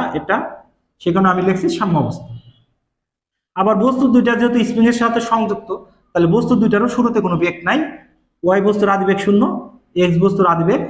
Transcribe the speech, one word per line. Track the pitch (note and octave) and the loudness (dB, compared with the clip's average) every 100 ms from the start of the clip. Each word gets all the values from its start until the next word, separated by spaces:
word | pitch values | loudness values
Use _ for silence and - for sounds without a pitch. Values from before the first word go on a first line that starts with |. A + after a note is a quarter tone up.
| - | -2
এটা, | D3+ - A3 - - - _ _ _ | -6 -4 -4 -4 -12 -20 _ _ _
সেখানে | F3+ F3 F#3+ | -2 2 2
আমি | F#3 | 2
লিখছি | F#3 F#3 F4 | 0 0 -2
সাম্য | - G3+ D#3+ | -2 0 0
অবস্থা। | A#2 - - - - - _ _ _ _ _ _ _ _ _ - | -2 -6 -12 -18 -20 -20 _ _ _ _ _ _ _ _ _ -2
আবার | F#3+ G3+ | 0 2
বস্তু | A#3+ B3+ B3+ | 2 2 2
দুইটা | A#3+ A3 A3 | 4 2 2
যেহেতু | A#3+ A#3+ | 0 0
স্প্রিংয়ের | A3 A3 A3+ A#3+ | 0 2 2 2
সাথে | A#3 A#3 | 0 -2
সংযুক্ত, | - A3+ G3+ G3 - F#3+ - _ _ | -2 -2 -2 -4 -8 -12 -12 _ _
তাহলে | F3+ E3+ | 0 2
বস্তু | G#3 A#3+ A#3 | 2 2 2
দুইটারও | A3 G3+ A#3+ | 2 2 0
শুরুতে | B3 A#3 A#3 | 0 0 0
কোনো | F3+ E3+ | -2 -2
বেগ | E3+ E3 | -2 -4
নাই, | E3+ C4 D#4 - - _ _ _ | -2 -2 -2 -10 -20 _ _ _
ওয়াই | F3 F#3+ | 0 0
বস্তুর | G3 G#3 G#3+ | 2 0 0
আদিবেগ | G3 F#3+ G3 | 0 0 -2
শূন্য, | - G3+ C#4+ - - - _ F3 | 2 2 2 -2 -10 -20 _ -2
এক্স | F3+ E3+ | 0 2
বস্তুর | F#3+ F#3+ F3+ | 2 2 0
আদিবেগ | E3 E3 B3+ - | 0 0 -2 -4